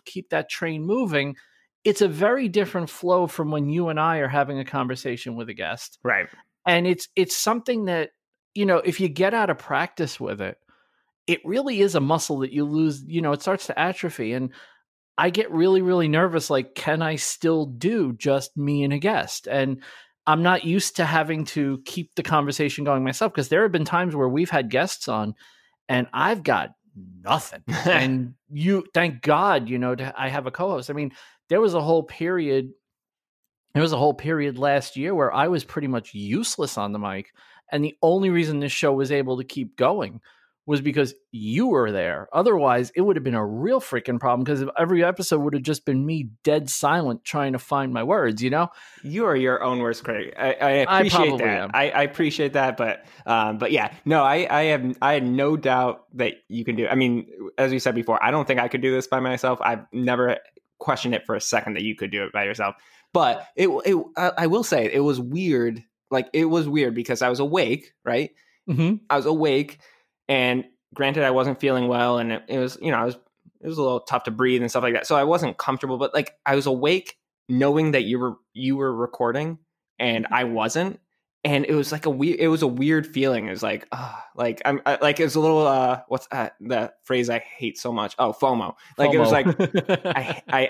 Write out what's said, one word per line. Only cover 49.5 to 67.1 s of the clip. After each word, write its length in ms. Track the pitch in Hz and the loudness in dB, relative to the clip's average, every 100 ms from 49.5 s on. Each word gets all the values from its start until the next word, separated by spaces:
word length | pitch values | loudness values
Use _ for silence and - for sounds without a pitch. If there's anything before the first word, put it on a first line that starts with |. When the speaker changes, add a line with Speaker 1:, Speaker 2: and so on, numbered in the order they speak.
| 127 | 0
Speaker 2:
own 160 | 127 127 | 0 -2
worst 240 | 120 113 | -2 -4
critic. 320 | - 107 - - | -6 -8 -8 -4
I, 160 | 131 | -2
I 160 | - 139 | 0 2
Speaker 1:
I 20 | 139 127 190 | 2 4 4
Speaker 2:
appreciate 280 | 196 175 156 | 4 4 4
Speaker 1:
probably 160 | 131 113 | 2 0
Speaker 2:
that. 160 | 101 | 0
Speaker 1:
am. 100 | 101 | 0
Speaker 2:
I, 160 | 131 143 | 0 2
I 120 | - | 2
appreciate 500 | 143 - 156 143 143 | 0 0 -2 0 0
that, 240 | 139 131 117 | 0 0 0
but, 280 | 113 - - - - | -2 -4 -8 -12 0
um, 320 | 113 107 107 | 2 2 0
but 140 | 110 | 0
yeah, 200 | 139 107 - 139 | 0 0 -4 0
no, 180 | 156 | 4
I, 240 | 135 156 175 | 4 2 2
I 120 | 147 156 | 2 2
have, 320 | 147 127 127 | 2 -2 0
I 120 | 135 | 2
had 120 | 147 123 | 2 2
no 320 | 127 139 151 | 2 2 2
doubt 480 | 135 127 127 - _ - | 2 2 2 -2 _ -4
that 180 | 117 - - | -4 -4 -10
you 160 | 117 | -8
can 120 | 113 117 | -4 -2
do 100 | 113 | 0
it. 40 | |
I 60 | 127 | 2
mean, 320 | 127 120 - 87 98 - | 2 0 -4 -12 -10 -2
as 140 | 135 | 0
we 80 | 131 | 0
said 160 | 127 120 | -2 -2
before, 280 | 113 110 | 0 2
I 60 | 117 | 4
don't 180 | 151 135 | 2 0
think 120 | 127 | 0
I 80 | 120 | 0
could 140 | 131 | -2
do 100 | 131 | 0
this 160 | 131 131 | 0 0
by 120 | 131 | -2
myself. 400 | 127 127 127 123 | -2 -2 -2 -2
I've 220 | - 113 - | -4 -6 -8
never 460 | 123 123 123 123 - - _ _ _ | -4 -2 0 0 -2 -6 _ _ _
questioned 380 | - 127 127 117 | -4 -4 -2 -4
it 100 | - | -2
for 80 | 110 | -4
a 60 | |
second 320 | - 117 107 | -2 -2 -2
that 100 | 95 | -4
you 120 | 107 104 | -6 -6
could 160 | 98 | -6
do 120 | 101 | -6
it 100 | 98 | -4
by 100 | 104 | -4
yourself. 320 | 101 104 101 - _ _ _ | -4 -2 -4 -6 _ _ _
But 340 | 180 139 - - - | 0 2 0 -4 0
it, 120 | 185 | 0
it, 300 | 135 190 180 - - | 2 2 0 0 -2
I, 160 | 180 - | -2 0
I 100 | 170 | 0
will 160 | 208 | 0
say 260 | 220 143 110 | 2 0 2
it 60 | 135 | 2
was 200 | 143 127 | 2 0
weird. 640 | 123 160 185 131 117 113 - _ _ | -4 -2 0 2 0 -2 -10 _ _
Like, 180 | 131 127 | -2 0
it 120 | 156 160 | 0 2
was 240 | 170 151 | 2 2
weird 240 | 147 127 | 2 2
because 280 | 113 117 | 0 -2